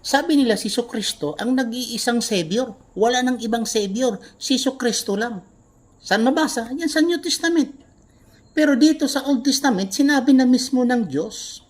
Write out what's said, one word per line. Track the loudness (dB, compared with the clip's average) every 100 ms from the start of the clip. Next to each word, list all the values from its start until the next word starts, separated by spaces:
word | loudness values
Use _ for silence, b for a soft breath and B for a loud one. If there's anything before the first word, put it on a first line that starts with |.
Sabi | 0 -2 2 2
nila | 4 0
si | -2
Jesucristo | -4 -4 -6 -6 -6 -6 -4
ang | -2 -2
nag-iisang | -2 -6 -8 -4 -2 -2
Savior. | 0 -2 0 -2 -4 -8 _
Wala | 0 0 2
nang | 0 -2
ibang | -2 -2
Savior, | -2 -2 -2 0 -2 -2 B B
si | -2 0
Jesucristo | 0 -2 -2 -2 -4 -2
lang. | -4 -6 -14 _ _ _ _ _
Saan | -2 2 2
mabasa? | 2 0 -2 -6 -4
Yan | -2
sa | 2
New | 2 0
Testament. | -2 -2 0 2 0 -4 _ _ _ b b b _
Pero | 0 2 6
dito | 4 4 -2
sa | -2 0
Old | 0 0
Testament, | 0 0 0 -2 0
sinabi | 2 2 4 6
na |
mismo | 6 2 2 0
ng | 2 0 -2
Diyos | -4 -6 -10 -14 -16 _